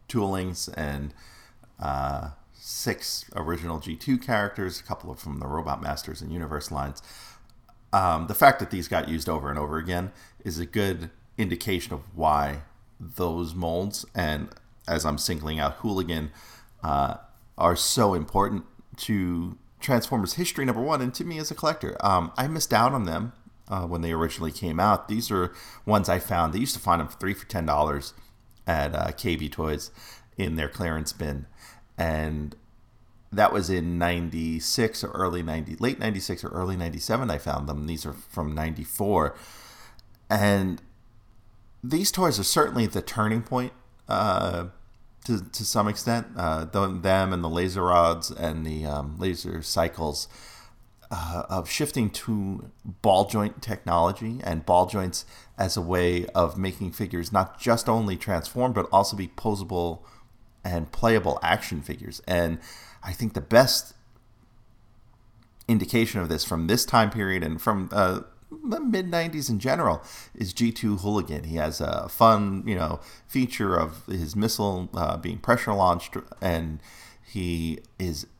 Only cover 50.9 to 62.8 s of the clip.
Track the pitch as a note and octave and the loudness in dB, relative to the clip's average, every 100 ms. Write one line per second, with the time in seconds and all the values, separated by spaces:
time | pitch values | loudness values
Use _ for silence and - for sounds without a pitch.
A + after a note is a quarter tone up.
50.9 | _ - - E2+ F2 - F#2+ D#2+ - D3 | _ -10 -8 -6 -6 -4 -4 -4 -2 -2
51.9 | C3 G#2+ - - G#2+ G2 F#2+ - - G#2 | 0 0 -2 -4 -2 -2 -6 -10 -14 -14
52.9 | F2+ A2 F#2 G2+ A2 G#2 - - G#2+ - | 0 6 6 6 2 0 -2 -6 -6 2
53.9 | E2+ F2 G2 A2 B2 - D#2+ D2+ F2+ F2+ | 4 4 2 -4 -6 -4 -2 4 6 6
54.9 | G2+ F#2 - - - - - F2 - E2+ | 2 -2 -4 -10 -16 -12 -4 -2 0 0
55.9 | F2+ F2 F2+ F2 F#2 E2 F#2+ F#2+ - F#2 | 4 4 2 0 2 2 2 -4 -4 -6
56.9 | - G2 F2 E2+ G#2 F#2 - - A#2 - | -4 -4 -4 0 2 2 0 2 2 4
57.9 | A2+ G#2 F2+ - E2+ - A#2+ B2+ G#2 - | 2 2 -2 0 -2 -2 0 2 2 4
58.9 | G2 G2+ G2+ F#2 - A2+ G2+ F#2 F#2 F2 | 6 6 0 -6 -4 -2 -2 -2 0 0
59.9 | E2 - - - - - - G2 E2+ D2+ | -4 -12 -20 -20 -20 -20 -10 -4 -2 -2
60.9 | - A#2 A2 E2+ C2+ E2 - - D#2+ C#2 | 2 4 6 4 0 2 2 0 -6 -6
61.9 | - - - - F2 E2+ E2 - - | -10 -10 -10 0 2 2 0 -8 -18